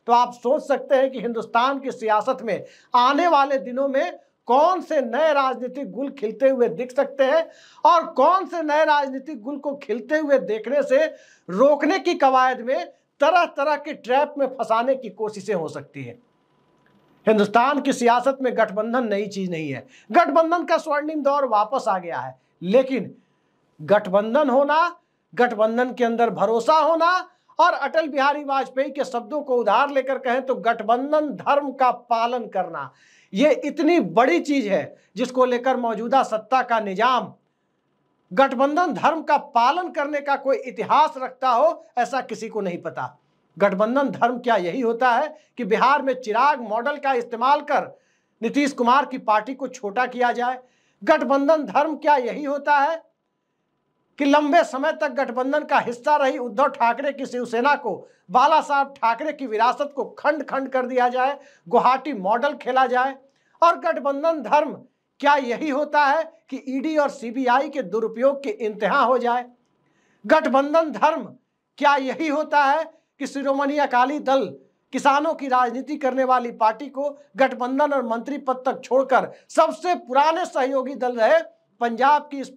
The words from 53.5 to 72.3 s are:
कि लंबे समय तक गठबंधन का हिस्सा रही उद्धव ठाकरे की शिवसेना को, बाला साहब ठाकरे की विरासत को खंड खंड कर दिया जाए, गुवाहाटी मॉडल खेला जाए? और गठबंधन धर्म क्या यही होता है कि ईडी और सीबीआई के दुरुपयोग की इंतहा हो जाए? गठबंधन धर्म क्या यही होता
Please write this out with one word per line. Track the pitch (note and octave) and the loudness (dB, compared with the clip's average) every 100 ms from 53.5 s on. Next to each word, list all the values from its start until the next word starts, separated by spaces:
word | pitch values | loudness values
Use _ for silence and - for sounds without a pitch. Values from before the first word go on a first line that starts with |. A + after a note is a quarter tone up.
| _ _ _ _ _ _ - | _ _ _ _ _ _ -2
कि | |
लंबे | C#4 D4+ D4 E4+ | 2 4 4 4
समय | - C4 D4+ | 2 0 -4
तक | D#4 D4+ | -2 -4
गठबंधन | B3+ C4+ A#3+ C4 D4+ | -2 -4 -4 -2 -2
का | D4 C4 | 0 0
हिस्सा | A3 A#3 D4+ D4 | 0 -4 0 2
रही | C4+ D4+ | 2 -2
उद्धव | A#3+ G3+ C#4 | -4 -2 -2
ठाकरे | C4+ A#3 A#3 C#4+ | 2 0 0 -4
की | C#4 C4 | -6 -8
शिवसेना | B3 A#3 A3+ C4+ | -8 -4 0 0
को, | C#4 A#3+ E3 - _ - | 0 -4 -10 -12 _ 0
बाला | A3 C#4+ D#4 | 2 4 4
साहब | D4+ C#4 C#4 C4+ | 2 0 -2 -2
ठाकरे | A3+ A3+ D4+ | -2 -2 -4
की | D4 C4+ | -6 -4
विरासत | G#3+ A#3+ A#3 C#4 C4+ | 0 0 0 -4 -6
को | |
खंड | G3 - C#4+ D#4 | -8 -4 -2 -2
खंड | - B3+ C4+ | -4 -6 -4
कर | B3+ B3 | -4 -2
दिया | B3+ B3 | 0 0
जाए, | B3+ C4 C#4 - _ E3+ | 0 -2 -4 -12 _ 0
गुवाहाटी | A#3 A#3 C4 D4+ | 2 4 2 -2
मॉडल | A3+ F#3 A#3 - | -4 -2 0 -2
खेला | B3 A#3 C4 B3+ | -4 -2 0 2
जाए? | B3 C4+ C4+ _ _ _ - | 2 0 -4 _ _ _ 2
और | E4+ F4 | 2 4
गठबंधन | F4 D4+ C#4 C#4 D#4+ D#4+ | -2 -2 -2 -2 -2 -2
धर्म | G#3 D4 D4+ D#3+ - _ _ _ | 2 2 2 -6 -16 _ _ _
क्या | C#4+ | 2
यही | C#4+ A#3+ A3 D#4 | 2 0 -4 -2
होता | C4+ D4 D4 | -2 0 2
है | C#4 D#4 D#4 - _ | 2 2 -2 -12 _
कि | C4+ B3+ | -12 -8
ईडी | C4+ D#4 D4+ | -6 -2 0
और | C#4 | 0
सीबीआई | C#4 A3+ A#3 B3 B3+ D4+ | -2 -8 -2 2 2 0
के | D4 | -6
दुरुपयोग | F#3 A3 A3 A3 C4+ C#4 | -4 -4 -4 0 0 0
की | C4+ | -6
इंतहा | A#3 G#3+ G#3+ G3 C#4 | -6 -6 -2 0 2
हो | A#3+ B3+ | 2 2
जाए? | A#3+ B3 B3 _ _ _ _ _ _ _ | 0 -4 -6 _ _ _ _ _ _ _
गठबंधन | G#3+ D#4 C#4+ C4 C#4+ E4 D#4+ | 2 2 4 0 2 2 0
धर्म | G#3 D4+ D#4 G3 - _ _ _ - | 0 0 0 -6 -18 _ _ _ 0
क्या | C#4+ C#4 | 2 2
यही | C4 - | 0 -4
होता | D#4+ | -2